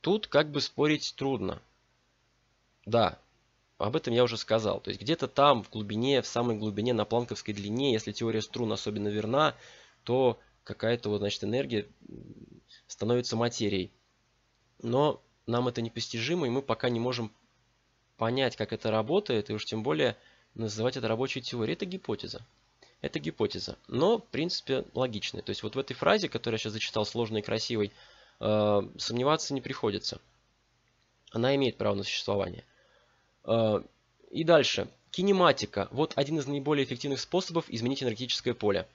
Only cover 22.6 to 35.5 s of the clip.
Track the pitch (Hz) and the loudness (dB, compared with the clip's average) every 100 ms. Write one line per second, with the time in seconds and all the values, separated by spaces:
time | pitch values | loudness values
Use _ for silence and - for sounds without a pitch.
22.6 | _ _ - _ 143 156 151 - 107 - | _ _ -20 _ -6 -4 -6 -2 -2 -2
23.6 | - - - 120 175 233 - - 165 - | -10 -12 -6 2 2 2 -2 -4 -2 -4
24.6 | - 131 - - 127 107 - - - 101 | -2 -4 -2 -4 -2 -2 -6 -8 -8 -6
25.6 | 107 120 135 123 - 214 165 - - 110 | -6 -6 -6 0 4 4 2 -4 -2 -2
26.6 | 113 107 - 110 104 120 110 107 104 110 | -4 -6 -4 -2 -2 -2 -2 -2 -2 -4
27.6 | - 113 101 - - - - _ 107 107 | 0 0 0 -4 -20 -20 -20 _ 2 4
28.6 | 104 104 95 - - 120 135 156 - 139 | 4 4 0 -8 -4 0 2 2 0 -6
29.6 | 127 131 107 107 - - _ _ _ _ | -6 -2 -2 -2 -6 -10 _ _ _ _
30.6 | _ _ _ _ _ _ - 113 123 139 | _ _ _ _ _ _ -8 0 2 2
31.6 | 131 - 104 98 98 - - 101 92 87 | 0 0 0 0 -4 -4 -2 -2 -2 -8
32.6 | _ _ _ _ _ _ _ _ - 113 | _ _ _ _ _ _ _ _ 0 2
33.6 | 110 104 - _ _ _ - - 160 160 | 4 2 -2 _ _ _ -10 -2 6 6
34.6 | 123 - - _ _ - 196 190 175 | 6 0 -4 _ _ 0 2 6 6